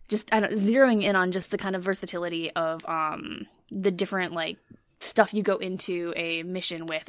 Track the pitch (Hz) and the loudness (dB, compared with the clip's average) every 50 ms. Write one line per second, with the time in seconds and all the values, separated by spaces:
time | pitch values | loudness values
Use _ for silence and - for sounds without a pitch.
0 | - - 208 214 - - 226 220 208 - 214 214 196 208 226 269 269 254 226 208 | -6 -4 -4 -4 0 2 2 2 2 2 2 2 2 4 6 8 8 8 6 4
1 | 202 208 196 190 180 180 180 190 175 - 208 185 - 190 190 185 175 196 185 - | 4 4 4 4 2 2 0 -2 -2 -2 -4 -4 -2 -4 -4 -2 -2 -2 -2 -2
2 | 202 - - 175 175 170 170 165 165 - - 170 165 160 165 160 - - 165 160 | -4 -6 -6 -4 -4 -4 -4 -4 -4 -4 -2 0 0 0 -2 -4 -4 -4 -2 -2
3 | 156 156 - - - - - - - - _ _ _ _ 208 196 185 202 180 175 | -2 -2 -4 -6 -8 -10 -10 -10 -12 -14 _ _ _ _ -8 0 0 0 0 0
4 | 196 - 202 185 180 170 175 165 160 165 - - _ _ - - _ _ _ _ | -2 -2 -2 -4 -4 -2 -4 -4 -4 -4 -6 -10 _ _ -20 -20 _ _ _ _
5 | - - - 226 202 - 208 214 196 208 196 - 190 185 185 190 - - 180 175 | -10 0 4 4 4 4 2 0 2 2 0 0 0 -4 -4 -4 -4 -4 -4 -4
6 | 170 170 - - 170 165 165 165 165 180 185 185 175 - 175 165 165 165 160 156 | -4 -4 -4 -4 -2 -2 -4 -4 -4 -4 -4 -4 -4 -4 -4 -6 -6 -6 -6 -6
7 | - | -6